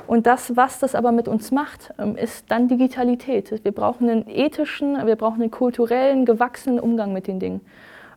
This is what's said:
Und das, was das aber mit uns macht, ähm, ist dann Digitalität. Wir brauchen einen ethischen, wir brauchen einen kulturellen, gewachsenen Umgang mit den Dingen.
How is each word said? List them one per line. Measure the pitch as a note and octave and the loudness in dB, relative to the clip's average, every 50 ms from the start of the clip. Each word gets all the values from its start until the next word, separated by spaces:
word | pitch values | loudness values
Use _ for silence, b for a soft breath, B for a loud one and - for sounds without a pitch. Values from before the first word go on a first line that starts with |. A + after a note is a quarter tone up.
| B | B
Und | B A#3 A#3 A3+ | B 2 4 4
das, | A#3+ B3 B3+ - - A#3+ B3 | 4 4 2 0 -2 2 2
was | B3+ C4 - - | 2 2 0 -2
das | C4+ B3+ A#3+ | -2 -2 0
aber | A3+ A3+ A#3+ | 2 2 2
mit | A#3 A#3 A#3 | 2 2 2
uns | - A3+ G#3+ G#3+ - | 0 -2 -2 -2 -2
macht, | C4 C#4+ D4+ - - - - - - - | -2 -2 -2 -4 -10 -18 -20 -16 -10 -6
ähm, | G#3 G#3 - | -4 -4 -4
ist | - A3+ A3+ - - - - | -4 -6 -6 -8 -8 -4 -2
dann | G#3+ A#3 B3 B3 | 0 2 2 2
Digitalität. | B3+ A#3+ C4 B3+ - B3+ B3 B3 B3 B3 - C4+ B3+ G3+ G3+ - A3 A3 - | 4 2 2 2 0 0 0 0 0 -2 -2 -2 -2 -2 -2 -4 -6 -4 -4
Wir | G#3 | -4
brauchen | G3+ A3 G#3 G#3+ A#3+ A#3+ B3 A#3+ | -2 0 0 0 0 0 0 0
einen | A3+ A3 G#3+ G#3+ | 0 0 -2 -2
ethischen, | - - C4+ D4+ - - D4+ - - - C#4+ C#4+ C#4+ B3+ G#3+ | -2 0 0 0 0 -2 -4 -4 -4 -4 -2 -2 -2 0 0
wir | A3+ A3 | 0 0
brauchen | A3 A3 A3+ A3+ A3+ | 2 0 -2 0 0
einen | A#3 A3 | -2 -2
kulturellen, | - - B3+ B3 A#3+ - A#3 A3+ A#3+ B3+ C4 C#4 C4+ C4 B3+ | -2 0 -2 0 0 0 0 2 2 2 2 4 4 4 4
gewachsenen | A#3+ A3+ A3 A#3+ B3 - - - C4+ A#3+ A#3+ | 4 4 2 2 -2 -4 -6 -2 -2 0 0
Umgang | - A#3 A#3 A3+ G#3 G3+ F#3+ | 0 0 0 0 -2 -2 -4
mit | F#3+ F#3+ - | -6 -6 -6
den | F#3+ F#3 | -6 -4
Dingen. | F#3 F#3 F#3 F#3+ - B B B B B B B B B B | -4 -6 -6 -8 -10 B B B B B B B B B B